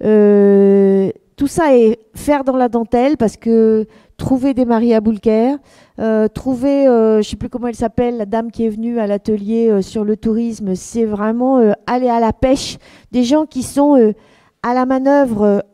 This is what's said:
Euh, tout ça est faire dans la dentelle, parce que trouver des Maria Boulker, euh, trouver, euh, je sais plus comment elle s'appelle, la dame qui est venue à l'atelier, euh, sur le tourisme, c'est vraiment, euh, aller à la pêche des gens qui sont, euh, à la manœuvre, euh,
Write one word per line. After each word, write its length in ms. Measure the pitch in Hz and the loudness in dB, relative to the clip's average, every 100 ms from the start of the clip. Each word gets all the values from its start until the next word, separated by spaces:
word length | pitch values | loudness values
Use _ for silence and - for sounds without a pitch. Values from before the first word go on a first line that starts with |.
Euh, 1040 | - 214 208 202 202 196 196 196 196 196 190 - _ - | 0 4 6 6 4 4 4 4 4 2 -2 -6 _ -6
tout 100 | 277 | -6
ça 280 | - 311 | -2 2
est 240 | 254 220 233 _ | 4 4 0 _
faire 300 | - - 294 | -12 -2 0
dans 120 | 269 262 | 2 0
la 120 | 247 | 0
dentelle, 480 | 233 226 240 262 302 | -2 -2 0 0 0
parce 220 | 214 - | -2 -4
que 480 | 226 226 220 220 220 _ _ - | 0 2 2 2 -2 _ _ -10
trouver 340 | - 269 277 | -4 -2 -2
des 140 | 254 240 | -2 0
Maria 340 | 226 240 226 | 0 2 0
Boulker, 560 | 214 214 226 214 240 285 _ _ _ - | 0 -2 0 0 0 -2 _ _ _ -8
euh, 300 | 220 220 214 | -4 0 -2
trouver, 580 | - 262 254 277 277 269 | -4 -6 -4 -2 2 2
euh, 360 | 233 220 220 | 2 2 2
je 60 | 208 | -2
sais 60 | 208 | -6
plus 120 | 240 | -10
comment 180 | 240 240 | -8 -10
elle 80 | |
s'appelle, 440 | 220 233 240 240 240 | -6 -6 -2 -4 -4
la 80 | 202 | -6
dame 240 | 226 233 | -6 -6
qui 140 | - | -4
est 40 | 226 | -4
venue 320 | 214 226 233 | -4 -6 -4
à 60 | 208 | -4
l'atelier, 600 | 202 220 214 202 226 226 | -4 -4 -6 -2 0 2
euh, 140 | 202 | 0
sur 220 | 185 226 | -2 -6
le 120 | 208 214 | -4 -4
tourisme, 580 | 226 220 233 214 202 | -2 -2 -4 -6 -8
c'est 300 | 185 - 233 | -8 -8 -4
vraiment, 540 | 226 202 214 233 254 269 | -4 -2 -4 -2 0 2
euh, 140 | 214 - - | 2 0 -4
aller 220 | 247 254 | -4 0
à 120 | 233 | 0
la 120 | 226 | 0
pêche 440 | 214 262 269 - - _ - _ | 0 0 0 -2 -14 _ -20 _
des 120 | 247 | -4
gens 220 | 240 302 311 | 0 0 -2
qui 160 | 262 | -6
sont, 340 | 233 277 285 277 | -8 0 2 4
euh, 160 | 214 208 _ _ _ _ | 4 0 _ _ _ _
à 120 | 233 | -4
la 120 | 254 254 | -2 0
manœuvre, 560 | 262 269 285 269 208 | -2 2 2 2 0
euh, 160 | 208 202 - | 0 0 -4